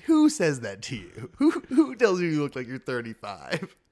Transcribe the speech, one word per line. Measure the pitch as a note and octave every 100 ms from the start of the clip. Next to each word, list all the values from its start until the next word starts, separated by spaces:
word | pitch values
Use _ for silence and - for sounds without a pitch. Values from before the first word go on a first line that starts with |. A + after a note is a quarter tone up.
| -
who | D#4 D4+
says | - E3 C3+
that | A2 G2
to | - A#2
you? | F2 - B2 -
Who, | D4 E4 -
who | C4 C#4 B3+
tells | A3 F3+
you | E3+
you | D3+
look | C#3+ C3
like | B2
you're | C3
thirty-five? | - B2 A#2 A2 G#2 F#2 C2+ E3 F#3+ _ _